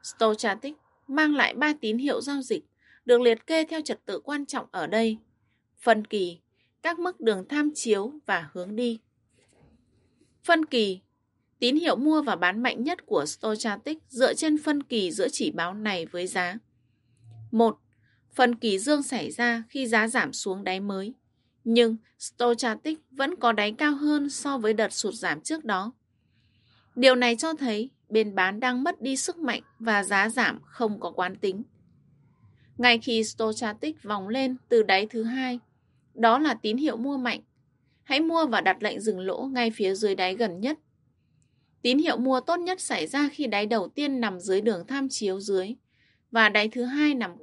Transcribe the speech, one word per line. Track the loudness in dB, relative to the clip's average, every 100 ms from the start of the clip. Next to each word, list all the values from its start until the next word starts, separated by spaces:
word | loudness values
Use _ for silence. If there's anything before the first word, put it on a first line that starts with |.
Stochastic | -14 0 2 2 -2 -4 -6 -14 _ _ -6
mang | 0 2 4
lại | 0
ba | 2 -2 0
tín | -2 -2
hiệu | 0 -2
giao | -4 -6
dịch | -4 -6 -6 _ _ _ 4
được | 6
liệt | 6 2 0
kê | 0 0
theo | -4
trật | -6 -8 -6
tự | -8
quan | -6 -6 -4
trọng | -8 -6
ở | -6 -2
đây. | 2 2 -2 _ _ _ _ _ _
Phân | 2 4 2
kỳ, | -4 -4 -6 _ _ _ _
các | -6 -2
mức | -4 -2
đường | 0 0 -2
tham | -2 0 -2
chiếu | 0 0 0 -8 -4
và | -4 -4
hướng | -12 -8 -4
đi. | -4 -4 _ _ _ _ _ _ _ _ _ _ _ _ _ _
Phân | 2 2 4
kỳ, | 2 0 -2 _ _ _ _ _ -2
tín | 0 2
hiệu | 2 2
mua | 2 2
và | 2 0
bán | 0 2
mạnh | -2 -2
nhất | -4 -4 -2
của | 0 0
stochastic | -4 -4 -2 -4 -4 -6 -10 _
dựa | 0 0
trên | 2 0 0
phân | 0 -4
kỳ | -2 -4 -2
giữa | -2 -4
chỉ | -2 -4
báo | -2 -6
này | -4 -4 -4 -6
với | -6 -4
giá. | -2 -4 -6 _ _ _ _ _ _ -20 -20 -6
Một, | 2 2 2 _ _ _ _ _
phân | 2 2 2
kỳ | -2 -2
dương | 2 0
xảy | 0 -4 -6
ra | -2 -2 -2 -6
khi | -6 0
giá | 2 2
giảm | 0 -2
xuống | -4 -6 -6
đáy | -4 -4
mới, | -4 -6 -8 -12 _ _ _ _
nhưng | 2 6 6 2 _ -16
stochastic | -14 -2 0 2 0 -4 -6 -8 _
vẫn | -4 -4 0
có | 0
đáy | 2 0
cao | 0 0 0
hơn | 2 0 0
so | -4 -4 -2
với | 0
đợt | 2 0
sụt | -2 -6
giảm | -4 -4 -4
trước | -4 -6 -2
đó. | -4 -4 -12 _ _ _ _ _ _ _ _ _ 4
Điều | 6 6
này | 4 2
cho | -2
thấy | -2 -2 -4 -6 _ -2
bên | 0 0 2
bán | 0 2
đang | -2 0
mất | -2 -2
đi | -4 -4
sức | -4 -4
mạnh | -4 -4 -8 -8
và | 0 2
giá | 2 2 0
giảm | 2 0 -2
không | -10 -4 -4 -2
có | -8
quán | -4 -4 -2
tính. | -4 -4 -10 _ _ _ _ _ _ _ _ _ _ 2
Ngay | 4 4
khi | 2 0
stochastic | 0 -2 -4 -2 -4 -4 -8 -8
vòng | -6 -6 -2
lên | -2 -2 -2 2
từ | 4
đáy | 6 4 2
thứ | -4
hai, | -4 -2 -4 -6 _ _ _ _ _
đó | 2 4 6
là | 4
tín | 0 -2 0
hiệu | 0 -2
mua | -4 -4
mạnh. | -4 -4 -10 _ _ _ _ _
Hãy | -2 0
mua | 2 2 2
và | 2
đặt | 2 2
lệnh | -2 -2
dừng | -4 -2
lỗ | -4 -4 -4
ngay | 0 -2
phía | 0 -2 0
dưới | 0 2
đáy | 0 0
gần | -2 -2
nhất. | -4 -4 _ _ _ _ _ _ _ _ _ _
Tín | 2 2
hiệu | 2 0
mua | 2 0
tốt | 0 -2
nhất | -2 -6
xảy | -4 -4 -2
ra | 0 -2
khi | -2 -2
đáy | 0 0
đầu | 0 -2
tiên | -4 -2 0
nằm | -2 -4
dưới | 0 2
đường | 2 -2 -4
tham | -4 -4
chiếu | -4 -4 -4
dưới | -2 -2 -2 -8 _ _ _ _ _
và | 4 4
đáy | 4 0
thứ | -2
hai | -4 2 2
nằm | 2 -4 -6